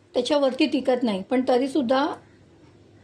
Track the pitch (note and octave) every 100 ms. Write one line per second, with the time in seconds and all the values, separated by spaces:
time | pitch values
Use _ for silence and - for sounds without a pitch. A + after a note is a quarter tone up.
0 | _ B4 B4 D4 C4+ B3 A3+ C#4 - B3
1 | B3 F#3+ F#3+ B3+ B3+ B3 C4+ D#4 A#3+ C4
2 | D#4 A#4+ - - - - - - - -